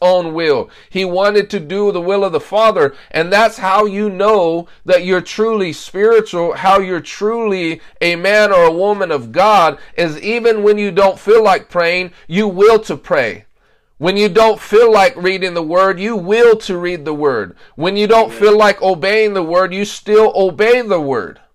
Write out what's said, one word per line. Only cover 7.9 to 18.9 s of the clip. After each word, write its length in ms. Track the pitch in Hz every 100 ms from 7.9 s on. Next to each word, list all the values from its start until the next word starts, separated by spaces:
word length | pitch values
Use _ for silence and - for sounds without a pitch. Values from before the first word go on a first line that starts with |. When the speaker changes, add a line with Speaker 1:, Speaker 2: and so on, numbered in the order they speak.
| -
Speaker 1:
a 140 | 170 170
man 360 | 185 214 208
or 120 | 190 170
a 60 |
woman 400 | 165 196 202 180
of 200 | 147 117
God, 480 | 139 208 202 160 143 - -
is 260 | 165 147
even 400 | 202 233 233 220
when 160 | 208 208
you 140 | 202
don't 260 | 180 196 180
feel 260 | 196 220
like 280 | 208 180 -
praying, 400 | 175 170 180 180 - -
you 200 | 175 214
will 300 | 180 208 220
to 140 | - 147
pray. 500 | - 156 117 87 _ _ _ _ _ _
When 180 | 165 196
you 140 | 208
don't 300 | 180 220 214
feel 320 | - 208 233
like 220 | 214 190 170
reading 400 | 185 190 185 170
the 80 |
word, 360 | 156 175 190 180
you 160 | 208 220
will 400 | 170 220 240 220
to 200 | - 180
read 260 | 175 175
the 120 | 147 147
word. 400 | 147 120 95 - -
When 240 | - 170 202
you 80 | 208
don't 220 | 226 220
Speaker 2:
Amen. 120 | -
Speaker 1:
feel 160 | 208 208
like 200 | 208 196
obeying 540 | 190